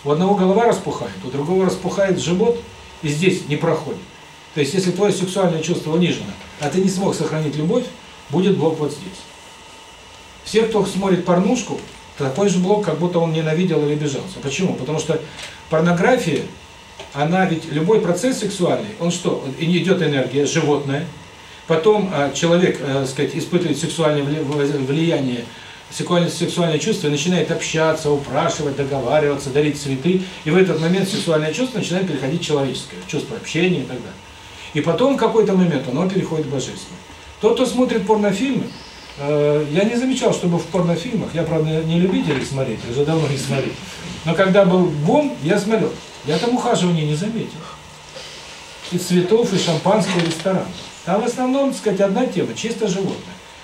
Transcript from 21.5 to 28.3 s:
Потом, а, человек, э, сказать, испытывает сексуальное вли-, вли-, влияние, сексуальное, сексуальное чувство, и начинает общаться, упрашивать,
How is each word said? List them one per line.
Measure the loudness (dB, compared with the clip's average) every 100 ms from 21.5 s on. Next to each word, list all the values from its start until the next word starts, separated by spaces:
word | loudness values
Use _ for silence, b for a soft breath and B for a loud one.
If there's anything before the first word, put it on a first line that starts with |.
| B B
Потом, | 2 4 4 2
а, | 0 -2
человек, | 0 2 4 4 2
э, | -2 -2 -2
сказать, | -2 -2
испытывает | -2 -2 0 0 -2
сексуальное | -2 0 2 2
вли-, | 0 -2
вли-, | -2 0 0 0 0
влияние, | 0 2 2 0 -4 -6 B B B B
сексуальное, | -8 0 2 2
сексуальное | 0 -2 0 0 2
чувство, | 0 0 0
и |
начинает | 0 2 2 2
общаться, | -2 -2 2 2 2 2
упрашивать, | 0 0